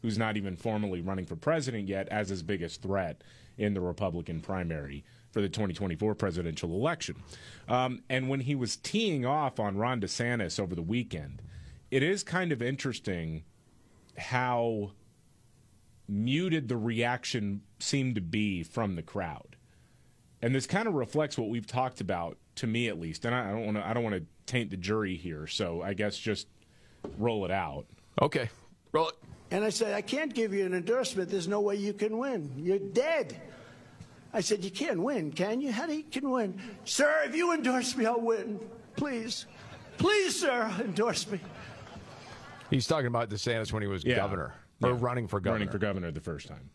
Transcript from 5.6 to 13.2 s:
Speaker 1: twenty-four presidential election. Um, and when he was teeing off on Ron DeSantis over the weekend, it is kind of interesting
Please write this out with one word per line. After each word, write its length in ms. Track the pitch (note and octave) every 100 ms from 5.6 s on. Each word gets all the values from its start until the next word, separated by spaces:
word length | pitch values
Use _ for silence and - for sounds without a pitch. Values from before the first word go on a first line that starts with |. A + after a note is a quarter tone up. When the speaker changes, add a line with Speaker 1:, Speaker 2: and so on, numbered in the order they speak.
| G2+
Speaker 1:
twenty-four 400 | E2 F#2+ E2 G#2+
presidential 560 | G#2 G2 E2+ E2+ D2+ E2+
election. 440 | F2+ C#3 D#3+ - - - - - - -
Um, 340 | B2+ B2+ B2+ -
and 220 | C3 C3
when 100 | C#3
he 140 | B2+
was 220 | C#3 A#2 -
teeing 500 | - G#3+ A3 D3+ A#2+
off 340 | D3 C#3+ -
on 160 | G#2 G2
Ron 240 | A#2 B2+
DeSantis 580 | G2 - A#2+ A#2+ F2+ -
over 160 | F#2+
the 60 | E2+
weekend, 600 | E2 A#2 A#2+ F2 C#2 C2+ - - - - -
it 120 | C3
is 200 | D3 G3
kind 280 | - F3 F3+
of 120 | C3
interesting 840 | A#2+ C#3 C3+ A2+ - F2+